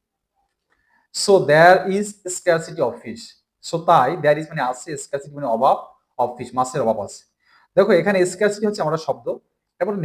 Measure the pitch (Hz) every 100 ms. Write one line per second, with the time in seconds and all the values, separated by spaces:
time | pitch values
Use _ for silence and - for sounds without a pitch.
0 | _ _ _ _ _ _ _ _ _ _
1 | _ - - 190 139 147 175 185 190 196
2 | 208 - 180 - - 165 - - 127 113
3 | 123 113 - _ _ _ - 165 170 165
4 | 131 170 147 151 156 156 127 127 - 147
5 | - 143 147 143 139 113 135 190 - _
6 | _ - 120 123 117 123 - 151 113 110
7 | 98 - _ _ _ _ _ - 196 180
8 | 175 196 180 - 208 202 214 208 156 160
9 | - 131 151 214 _ _ _ - 185 202